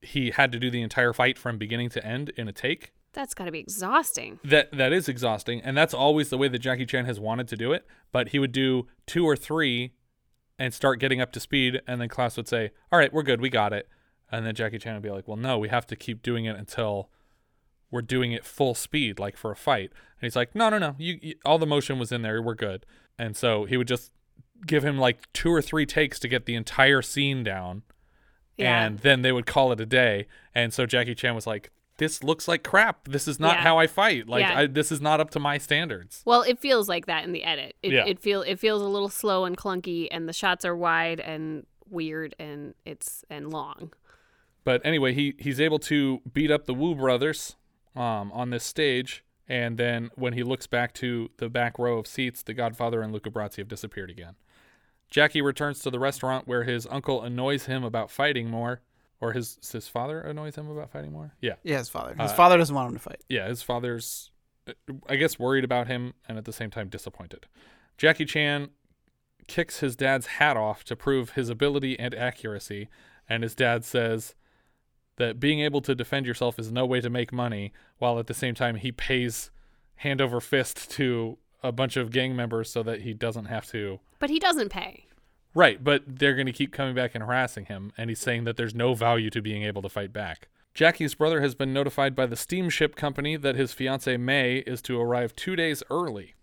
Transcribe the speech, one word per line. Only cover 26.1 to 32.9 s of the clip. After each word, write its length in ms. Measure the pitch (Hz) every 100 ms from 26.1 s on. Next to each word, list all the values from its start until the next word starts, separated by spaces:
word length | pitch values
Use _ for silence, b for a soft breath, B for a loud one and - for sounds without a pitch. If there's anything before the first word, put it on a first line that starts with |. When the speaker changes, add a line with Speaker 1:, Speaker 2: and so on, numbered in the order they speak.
| -
Speaker 1:
to 80 | 120
get 180 | 127 -
the 80 | 117
entire 460 | 110 - 135 139
scene 420 | 120 - 139 135
down, 380 | 110 95 90 92 - _ _ _ _ _ _ -
Speaker 2:
Yeah. 280 | 127 120 110
Speaker 1:
and 140 | 104
then 220 | 139 135
they 100 | 127
would 140 | 127 113
call 260 | - 131
it 80 | 117
a 60 | 113
day. 420 | 127 123 101 104 b b
And 200 | - 117
so 120 | - 123
Jackie 300 | 123 120 120
Chan 180 | 127
was 140 | 117 107
like, 240 | 107 - _ _ _
"This 260 | 156 156
looks 220 | 143 160 -
like 140 | 165
crap. 440 | - 190 220